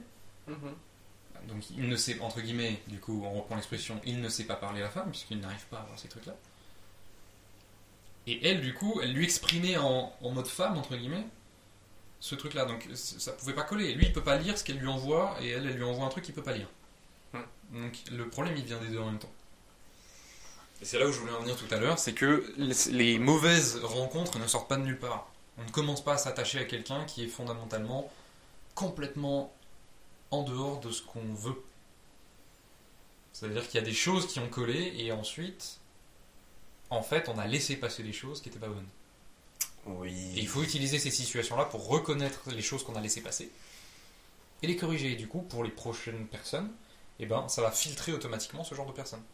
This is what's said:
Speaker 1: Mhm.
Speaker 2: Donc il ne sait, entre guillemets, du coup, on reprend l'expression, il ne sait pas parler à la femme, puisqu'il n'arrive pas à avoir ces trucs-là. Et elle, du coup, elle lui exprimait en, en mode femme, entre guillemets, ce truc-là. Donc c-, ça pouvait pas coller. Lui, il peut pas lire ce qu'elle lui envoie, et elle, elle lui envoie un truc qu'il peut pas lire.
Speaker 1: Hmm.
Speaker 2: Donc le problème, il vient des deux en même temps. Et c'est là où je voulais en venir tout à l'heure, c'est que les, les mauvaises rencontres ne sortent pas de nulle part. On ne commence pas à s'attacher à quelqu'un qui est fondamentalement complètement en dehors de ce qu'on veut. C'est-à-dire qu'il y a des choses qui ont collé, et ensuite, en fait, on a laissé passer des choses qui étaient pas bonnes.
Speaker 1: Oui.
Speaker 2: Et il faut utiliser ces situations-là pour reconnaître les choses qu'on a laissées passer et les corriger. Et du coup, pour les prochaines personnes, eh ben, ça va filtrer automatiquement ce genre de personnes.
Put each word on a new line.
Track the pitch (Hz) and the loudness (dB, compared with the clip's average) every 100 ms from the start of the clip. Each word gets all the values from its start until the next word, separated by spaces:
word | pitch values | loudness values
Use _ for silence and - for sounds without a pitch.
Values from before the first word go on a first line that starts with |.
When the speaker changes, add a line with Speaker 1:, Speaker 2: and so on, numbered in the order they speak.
| - - - - - | -10 -16 -16 -14 -12
Speaker 1:
Mhm. | 147 143 151 - - - - - - 117 | -10 -10 -12 -16 -20 -20 -20 -18 -14 -10
Speaker 2:
Donc | 104 - | -10 -8
il | 123 123 | -2 0
ne | 117 | 2
sait, | - 113 | 2 0
entre | 113 117 | -4 -4
guillemets, | 113 120 117 104 104 | -2 0 0 -2 -6
du | 101 | -8
coup, | - 107 101 | -2 -2 0
on | |
reprend | 101 - 113 | -2 -2 -4
l'expression, | - 113 - 107 123 | -2 -4 -4 -4 -2
il | 123 | -2
ne | 117 | -2
sait | 113 | -2
pas | 110 - | -2 -4
parler | 101 104 | -4 -2
à | |
la | 104 | -2
femme, | 180 202 | -2 -4
puisqu'il | 135 - 107 | -4 -6 -6
n'arrive | 95 104 - | -4 -8 -10
pas | 113 | -12
à | |
avoir | 104 110 | -12 -12
ces | 113 | -14
trucs-là. | 113 - 107 - - - - - - - - - - - - - - - - - - - | -12 -12 -14 -16 -20 -20 -18 -18 -16 -16 -16 -18 -20 -20 -20 -20 -20 -20 -20 -20 -8 -2
Et | 113 175 | 4 4
elle, | 185 | 4
du | 131 | 2
coup, | - 208 220 | 0 0 2
elle | 123 | 2
lui | 135 | 4
exprimait | 170 - - 170 180 170 | 4 4 4 4 4 4
en, | 139 127 127 - | 6 4 2 -4
en | 123 | -2
mode | 127 127 | -2 -2
femme, | - 185 165 | 0 2 2
entre | 131 123 | -2 -4
guillemets, | 123 180 220 - - - - - - - - - | -2 -4 -4 -10 -20 -20 -20 -20 -20 -20 -18 -10
ce | - | -8
truc-là. | 139 151 147 | -6 -2 0
Donc | 123 113 - | 0 0 -6
c-, | 123 - - | -8 -6 -4
ça | 123 | -6
pouvait | - 131 | -4 -2
pas | 139 | -2
coller. | - 208 180 | 0 2 4
Lui, | 131 175 | 8 8
il | |
peut | 151 | 8
pas | 127 143 | 6 6
lire | 170 - | 4 0
ce | |
qu'elle | - 139 | 0 0
lui | 135 | 0
envoie, | 135 135 160 196 147 | 0 4 4 4 2
et | 120 | -2
elle, | 123 139 | 0 0
elle | 123 | 0
lui | |
envoie | 123 123 117 | 0 0 0
un | |
truc | 185 | -2
qu'il | - | -6
peut | 151 | -6
pas | 135 | -4
lire. | 110 98 - - - - - - | -4 -4 -12 -20 -20 -20 -20 -12
Speaker 1:
Hmm. | 120 117 - - 117 | -10 -10 -14 -12 -8
Speaker 2:
Donc | 120 120 - | -6 -8 -8
le | 120 117 | -6 -4
problème, | 139 170 151 | -2 0 -2
il | |
vient | 117 117 | -4 -4
des | 113 | -4
deux | 113 | -2
en | 110 | -2
même | 107 | -4
temps. | - - - - - - - - - - - - - - - - | -8 -16 -20 -20 -20 -20 -20 -20 -20 -20 -20 -16 -16 -16 -16 -12
Et | 107 | 0
c'est | 123 | 4
là | 139 | 4
où | |
je | 123 | 4
voulais | 117 | -2
en | 117 | -2
venir | 120 123 | -2 -4
tout | 120 | 0
à | 110 | 2
l'heure, | 127 165 | 4 4
c'est | - | 2
que | 110 135 147 - 139 | 4 6 6 4 0
les, | 135 123 - | 2 4 4
les | 123 117 113 | 6 8 8
mauvaises | 127 156 165 170 131 117 | 8 8 10 8 8 2
rencontres | 113 123 131 160 175 117 | 0 0 0 0 0 0
ne | 113 | 2
sortent | 120 - | 2 2
pas | 139 | 2
de | |
nulle | 135 127 | 2 -2
part. | 123 113 - - - - | -2 -4 -6 -16 -18 -12
On | |
ne | 113 | -4
commence | 151 147 143 | 0 2 2
pas | 147 | 2
à | 143 | 2
s'attacher | 135 120 120 131 | 2 0 0 0
à | |
quelqu'un | 120 117 - 139 | -2 -4 -2 -4
qui | 156 - | -4 -4
est | 117 | -6
fondamentalement | - 120 117 110 110 110 131 - - - - - - - - | -4 -4 -4 -4 -4 -2 -4 -4 -10 -20 -20 -20 -18 -10 -4
complètement | 185 - 143 147 143 139 135 - - - - - - - - | -2 -2 -4 -2 2 2 0 -8 -18 -18 -18 -20 -20 -16 -4
en | 143 | -2
dehors | 131 127 139 143 | 0 0 -2 -2
de | 120 | -4
ce | 107 | -6
qu'on | - 117 110 | -6 -6 -6
veut. | 104 117 131 - - - - - - - - - - - - - - - - - | -4 -4 -6 -8 -18 -20 -20 -20 -20 -20 -20 -20 -20 -20 -20 -20 -20 -20 -20 -18
C'est-à-dire | - 110 110 - | -8 -4 -2 0
qu'il | 117 | 2
y | |
a | 110 | 2
des | |
choses | 110 175 185 180 | 4 6 4 4
qui | 127 | -2
ont | 120 | -2
collé, | - 120 143 180 113 | 0 2 2 0 -2
et | 113 | -2
ensuite, | 110 104 - 180 - - - - - - - - - - - - - - | -2 -2 -4 -6 -8 -12 -12 -18 -20 -20 -20 -20 -20 -20 -18 -18 -14 -4
en | 117 | -2
fait, | - 160 160 | 2 2 2
on | 107 | -2
a | 104 | 0
laissé | 143 143 135 | 0 0 0
passer | 120 - | -2 -4
des | 110 | -6
choses | 98 131 147 | -6 -8 -8
qui | 117 | -10
étaient | 104 | -8
pas | 110 | -8
bonnes. | 101 95 - - - - - - - - - 107 | -8 -10 -16 -20 -20 -20 -20 -12 -8 -8 -8 -8
Speaker 1:
Oui. | 90 92 92 92 92 | -6 -4 -6 -4 0
Speaker 2:
Et | |
il | 107 | 0
faut | 131 | 2
utiliser | 156 147 139 143 | 2 2 4 2
ces | 139 | 2
situations-là | 117 123 123 113 120 - | 0 0 0 0 2 2
pour | 107 98 | 0 2
reconnaître | 151 151 143 139 139 131 | 2 4 2 0 -2 -6
les | 113 | -2
choses | 104 - | -2 -2
qu'on | - 110 | -4 -2
a | |
laissées | 107 113 | -2 -2
passer | 95 - - - - - - - - - - - - - | -2 -4 -6 -14 -18 -18 -18 -20 -20 -20 -20 -20 -20 -4
et | 160 | 0
les | 175 | 2
corriger. | 165 156 135 | 2 2 2
Et | 117 | 0
du | 110 | -2
coup, | 170 | -4
pour | 175 120 | -4 -2
les | 113 | -2
prochaines | - 120 113 117 113 110 | -2 -6 -4 -4 -6 -6
personnes, | 104 - 151 214 226 - - - - | -8 -4 -2 -2 -8 -18 -20 -16 -6
eh | 110 | 0
ben, | 110 - | 0 2
ça | - | 4
va | 113 | 4
filtrer | - 156 143 - | 4 0 -2 -2
automatiquement | 147 123 110 - 147 | -2 -2 -4 -4 -6
ce | 160 | -6
genre | 139 135 | -6 -6
de | |
personnes. | 131 131 110 110 | -6 -8 -10 -12